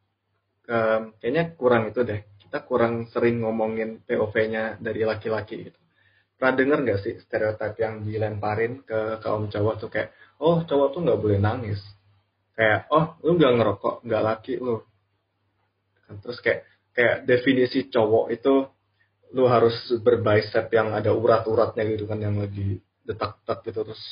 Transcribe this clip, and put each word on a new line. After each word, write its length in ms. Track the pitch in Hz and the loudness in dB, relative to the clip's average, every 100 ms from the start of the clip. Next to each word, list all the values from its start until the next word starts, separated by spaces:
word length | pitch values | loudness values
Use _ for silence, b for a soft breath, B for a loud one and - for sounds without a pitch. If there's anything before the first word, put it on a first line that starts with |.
| _ _ _ _ _ _ - | _ _ _ _ _ _ -4
em, 400 | 117 110 110 110 - | 0 2 0 -2 -8
kayaknya 240 | 117 147 165 - | -2 -2 -2 0
kurang 320 | 123 120 110 | 2 2 2
itu 160 | 107 110 | -2 -4
deh. 160 | 101 - - | -4 -10 -20
Kita 240 | _ 147 | _ -10
kurang 480 | - 123 117 117 117 | -2 0 2 0 -6
sering 320 | 123 120 117 | -2 0 0
ngomongin 560 | 110 113 110 113 110 113 - | -2 -2 -2 -4 -6 -8 -6
P 80 | 120 | -2
O 160 | 104 | -2
V-nya 480 | 113 110 110 110 104 | -2 -2 -2 -6 -6
dari 240 | 113 107 | -6 -2
laki-laki 640 | 110 107 113 110 101 113 - | -2 -2 -4 -6 -6 -12 -14
gitu. 120 | - _ _ _ _ _ - | -20 _ _ _ _ _ -2
Pernah 160 | 131 131 | 2 4
denger 240 | 131 147 127 | 4 2 0
nggak 120 | 98 | -2
sih 160 | 110 - - | -4 -10 -6
stereotip 480 | 113 107 107 107 107 | -2 -2 -2 -6 -4
yang 320 | 110 110 107 | -4 -4 -6
dilemparin 800 | 107 107 104 107 107 117 135 - | -4 -4 -4 -4 -2 -2 -4 -6
ke 320 | 110 110 110 | -4 -4 -4
kaum 320 | 110 107 107 | -4 -4 -4
cowok 240 | 104 104 107 | -2 -2 -2
tuh 80 | 110 | -6
kayak, 240 | 107 - b b b | -6 -6 b b b
"Oh, 240 | 151 170 | 2 2
cowok 320 | 165 143 139 - | 2 2 2 0
tuh 80 | |
nggak 160 | 160 107 | 0 2
boleh 200 | 104 101 | 2 2
nangis." 400 | 104 127 110 104 - - _ _ _ _ _ - | 0 -2 -6 -8 -12 -20 _ _ _ _ _ 0
Kayak, 320 | 110 107 - | 2 2 2
"Oh, 320 | 151 160 - 147 | 0 0 -2 0
lu 80 | 175 | 4
nggak 160 | 139 120 | 6 4
ngerokok, 360 | 107 101 117 - 117 | 2 0 -4 -4 -4
nggak 160 | 110 | -2
laki 400 | 107 113 - 120 | 0 -2 -6 -6
lu." 160 | 123 110 - _ _ _ _ _ _ _ _ _ _ _ - 104 | -4 -6 -8 _ _ _ _ _ _ _ _ _ _ _ -20 -16
Terus 160 | 120 117 | -14 -6
kayak, 240 | 117 - - b _ - | -2 -2 -4 b _ 0
kayak 320 | 117 - - | 0 2 2
definisi 640 | 123 135 127 123 135 - | 2 4 4 2 0 -2
cowok 400 | 120 110 113 - | 0 4 2 2
itu 320 | 117 139 135 135 _ _ _ _ _ _ 127 | 0 2 2 2 _ _ _ _ _ _ 2
lu 80 | 127 | 4
harus 240 | 120 113 - - 117 | 6 4 2 -2 0
berbicep 720 | 107 113 104 107 107 113 110 | 4 4 4 2 2 -2 0
yang 240 | 113 107 107 | 0 0 0
ada 160 | 107 | 0
urat-uratnya 720 | 107 117 113 113 110 104 - 107 107 | 2 4 4 2 2 0 0 -2 -4
gitu 80 | 104 | -4
kan, 160 | 107 | -6
yang 160 | 104 104 | -4 -4
lagi 400 | 101 101 98 - _ _ | -4 -4 -6 -6 _ _
detak-detak 640 | - - 117 - - 110 113 | -10 -6 -8 -8 -8 -8 -8
gitu, 140 | 107 | -8
terus 180 | 107 110 - | -8 -10 -16